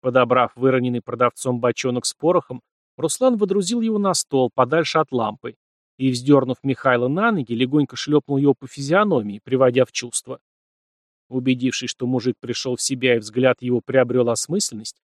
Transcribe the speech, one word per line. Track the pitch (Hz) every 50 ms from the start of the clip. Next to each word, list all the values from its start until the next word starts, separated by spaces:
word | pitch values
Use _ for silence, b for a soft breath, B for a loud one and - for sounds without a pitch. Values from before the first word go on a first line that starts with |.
Подобрав | - 131 120 127 123 117 123 127 120 110 _
выроненный | 117 123 135 131 131 123 127 123 120
продавцом | - - 120 117 123 120 _ - - 131 123 120
бочонок | 117 123 117 - - 127 123 123 -
с | - -
порохом, | _ - 160 185 175 - _ - 123 _ _ _ _ _ _ _
Руслан | - 139 160 - - 254 262 247
водрузил | 208 208 185 190 202 190 175 240 240
его | 226 226 220
на | 214 202 196 175
стол, | - - _ - 135 127 117 _
подальше | - 127 120 147 165 160 - -
от | 160 156 _
лампы, | 135 123 113 107 107 - - 120 113 _ _ _ _ _ _ _ _
и, | _ 131 131
вздёрнув | 127 120 123 135 143 135 131 127 127 _ -
Михайла | 139 131 - - 135 123 120 123
на | 127 143 180 214 233
ноги, | 220 180 131 - 120
легонько | 117 127 127 139 151 147 - -
шлёпнул | - - - 147 147 - - 143
его | 135 139 143 131
по | _ -
физиономии, | 131 - - 139 139 165 196 214 208 170 127 104 104 101 104 _
приводя | - 127 127 131 127 123 127 127
в | -
чувство. | _ - 123 120 - - - 131 127 - _ _ _ _ _ _ _ _ _ _ _ _ _ _ _ _ _ _
Убедившись, | 127 131 123 131 127 123 123 131 - - 127 120
что | - _ -
мужик | 123 127 127 110 127 120 _
пришёл | - 117 117 - - 131 123
в | -
себя | - - 139 127 120 127 120
и | 117
взгляд | 107 107 107 123 127 131 123 _
его | 127 123 123 120
приобрёл | - - 120 135 123 117 120 127 120 117
осмысленность | 117 110 - - 160 208 - - - 104 110 - - _ _ _